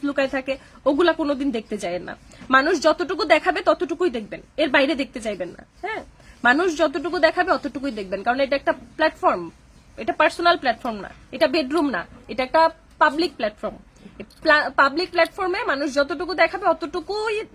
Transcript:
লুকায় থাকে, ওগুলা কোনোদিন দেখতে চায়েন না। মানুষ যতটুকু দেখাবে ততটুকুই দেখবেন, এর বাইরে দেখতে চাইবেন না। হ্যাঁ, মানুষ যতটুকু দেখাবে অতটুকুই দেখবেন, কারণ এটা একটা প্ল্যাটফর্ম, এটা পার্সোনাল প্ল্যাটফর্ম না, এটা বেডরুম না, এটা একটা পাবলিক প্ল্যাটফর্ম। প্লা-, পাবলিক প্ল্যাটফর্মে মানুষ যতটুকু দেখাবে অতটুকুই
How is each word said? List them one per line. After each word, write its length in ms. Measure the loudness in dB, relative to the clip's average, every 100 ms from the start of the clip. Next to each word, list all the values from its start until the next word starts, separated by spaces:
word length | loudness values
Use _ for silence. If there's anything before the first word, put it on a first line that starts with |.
লুকায় 240 | -4 -2 -2
থাকে, 300 | -2 -6 -8 -10 -4 0
ওগুলা 260 | 2 4
কোনোদিন 380 | 2 0 -2 -2
দেখতে 280 | -4 -6 -6
চায়েন 240 | -6 -6
না। 140 | -8 -16 -18 -16 0
মানুষ 320 | 2 2 2
যতটুকু 420 | 2 2 0 -2
দেখাবে 380 | 2 2 2 0
ততটুকুই 480 | 2 0 0 -2 -2
দেখবেন, 300 | -2 -10 -14 -10 -2
এর 120 | 2
বাইরে 260 | 2 2
দেখতে 260 | 0 -4 -8
চাইবেন 280 | -8 -6 -8
না। 160 | -12 -20 _
হ্যাঁ, 220 | -8 -8 -10 -20 -20 -2
মানুষ 340 | 2 4 2 2
যতটুকু 400 | 0 0 -4 0
দেখাবে 340 | 2 2 0
অতটুকুই 380 | 0 -2 -6 -6
দেখবেন, 320 | -6 -6 -4
কারণ 180 | -2 0
এটা 160 | 0 -2
একটা 160 | -2
প্ল্যাটফর্ম, 800 | -4 -4 -2 -2 0 0 0 -4 -14 -20 -20 -20 -12
এটা 160 | -4
পার্সোনাল 440 | 2 2 2 0 2
প্ল্যাটফর্ম 440 | 0 -2 -4 -8
না, 100 | -10 -16 -12
এটা 140 | -2 0
বেডরুম 420 | 2 0 0 0
না, 180 | -2 -8 -14 -12
এটা 140 | -6
একটা 280 | 0 4 4 2 _ 0
পাবলিক 360 | 2 2 -2 -2
প্ল্যাটফর্ম। 400 | -6 -4 -10 -10 -18 -20 -20 -18 -18 -4
প্লা-, 280 | 4 4 4
পাবলিক 400 | 2 2 2 -2
প্ল্যাটফর্মে 540 | 2 0 0 -4 -2
মানুষ 300 | -2 -2 -2
যতটুকু 400 | -2 -2 -2 -4
দেখাবে 320 | 0 0 0 -2
অতটুকুই 800 | -2 -2 -8 -6 -6 -4 -4 -8